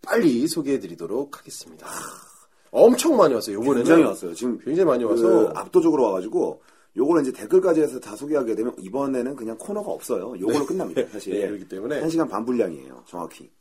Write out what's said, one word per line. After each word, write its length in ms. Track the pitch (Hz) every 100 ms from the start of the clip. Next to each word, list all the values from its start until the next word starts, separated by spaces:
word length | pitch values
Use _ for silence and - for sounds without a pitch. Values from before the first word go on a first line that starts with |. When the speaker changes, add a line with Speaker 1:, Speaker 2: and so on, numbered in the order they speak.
Speaker 1:
빨리 460 | - 226 180 123 156
소개해드리도록 880 | 170 139 135 95 82 85 113 139 -
하겠습니다. 480 | - - 82 80 - - - - - - _ _ _
엄청 440 | 120 214 247 330 262
많이 180 | 165
왔어요. 220 | 120 107 101
요번에는 180 | 123 127
Speaker 2:
굉장히 200 | 131 165
왔어요. 300 | 131 95 90
지금 240 | - 123 113
Speaker 1:
굉장히 260 | - 160 180
많이 140 | 120
Speaker 2:
그 80 | 117
Speaker 1:
와서. 400 | 117 117 113 110 -
Speaker 2:
압도적으로 480 | - 185 165 151
와가지고 580 | 117 92 98 175 85 - _ _ _ -
요거는 240 | 143 165
이제 80 | 135
댓글까지 500 | 123 107 185 190 160
해서 180 | 147 127
다 160 | 110 104
소개하게 400 | 143 151 120 107
되면 180 | 117 -
이번에는 560 | 95 123 139 127 120 139
그냥 220 | 110 113
코너가 340 | - 214 196
없어요. 420 | - - 113 101 110
요걸로 200 | 101 143
Speaker 1:
네. 60 | 143
Speaker 2:
끝납니다. 360 | 185 127 87 117
사실. 220 | 104 98
Speaker 1:
<laughs> 60 | 98
네, 80 | 98
그렇기 200 | 104 92
때문에. 300 | 95 110 147
Speaker 2:
한 80 | 151
시간 180 | 165 143
반 160 | 101 117
분량이에요. 580 | 123 101 76 65 64 _
정확히. 420 | 87 82 - - _